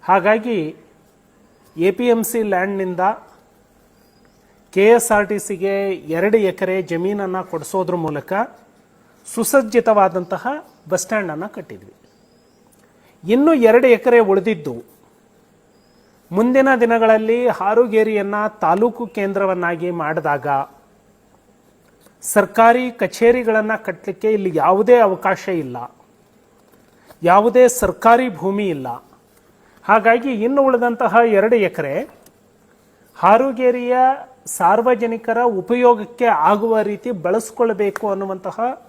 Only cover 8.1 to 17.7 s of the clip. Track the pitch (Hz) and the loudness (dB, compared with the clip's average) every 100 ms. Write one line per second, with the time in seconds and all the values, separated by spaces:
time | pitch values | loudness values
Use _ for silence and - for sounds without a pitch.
8.1 | 147 - 190 214 - _ _ _ _ _ | -8 -6 -6 -6 -10 _ _ _ _ _
9.1 | _ - - 226 - 220 233 233 214 190 | _ -12 -6 0 0 2 0 2 2 2
10.1 | 180 175 185 247 294 - _ 160 180 - | 0 -6 -8 -6 -8 -12 _ -6 -6 -4
11.1 | 220 185 151 202 208 160 101 98 _ _ | -6 -6 -8 -12 -14 -18 -20 -20 _ _
12.1 | _ _ _ _ _ _ _ _ _ _ | _ _ _ _ _ _ _ _ _ _
13.1 | _ 160 240 294 311 226 226 262 226 254 | _ -2 2 4 4 6 6 6 4 4
14.1 | 240 208 190 185 190 147 117 - _ _ | 4 4 2 0 -4 -6 -10 -16 _ _
15.1 | _ _ _ _ _ _ _ _ _ _ | _ _ _ _ _ _ _ _ _ _
16.1 | _ _ 180 240 262 269 254 233 233 220 | _ _ -2 2 2 2 2 2 2 4
17.1 | 220 220 240 247 - 190 | 4 2 0 0 -2 0